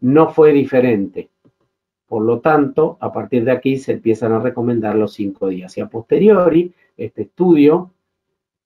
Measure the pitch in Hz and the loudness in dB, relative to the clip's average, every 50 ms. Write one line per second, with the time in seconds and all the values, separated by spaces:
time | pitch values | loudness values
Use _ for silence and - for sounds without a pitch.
0 | 127 127 139 156 160 156 - 165 156 151 143 143 135 - 135 127 123 127 113 101 | -2 2 4 4 2 2 4 4 4 4 4 2 0 0 0 0 2 2 0 -2
1 | 98 95 - 92 - _ _ _ _ _ _ _ _ _ _ _ _ _ _ _ | -4 -6 -10 -14 -16 _ _ _ _ _ _ _ _ _ _ _ _ _ _ _
2 | _ - 113 110 110 113 120 120 - 160 156 147 143 127 - 156 156 165 - - | _ -10 -6 -4 -2 -2 -2 0 0 0 2 2 0 0 0 -2 -2 -2 -2 -8
3 | - 107 - 110 107 - - 123 113 131 127 120 - 135 135 131 - - 113 - | -10 -10 -8 -10 -8 -4 -2 -2 0 0 -2 -2 -2 -4 -4 -4 -4 -8 -8 -4
4 | - 113 110 - 123 110 113 113 120 127 120 120 117 120 120 113 107 107 107 110 | -2 -2 -2 0 -2 -2 -2 -2 -2 -4 -4 -4 -4 -2 -2 -2 -2 -2 -2 -2
5 | 107 104 - - 104 98 95 - 101 95 92 92 90 90 - 107 107 104 - 113 | -2 -2 -4 -8 -8 -8 -8 -6 -6 -6 -6 -8 -12 -14 -12 -12 -12 -10 -12 -12
6 | - - 147 165 185 214 208 185 180 170 156 170 175 180 _ _ _ _ _ - | -6 -2 0 2 4 4 4 4 4 2 2 2 0 -2 _ _ _ _ _ -14
7 | 117 - - - 104 - _ - 180 185 165 147 143 147 160 180 180 - _ _ | -14 -12 -10 -10 -12 -10 _ -2 2 2 4 4 6 4 4 2 -2 -8 _ _
8 | _ _ _ _ _ _ _ _ _ _ _ _ _ | _ _ _ _ _ _ _ _ _ _ _ _ _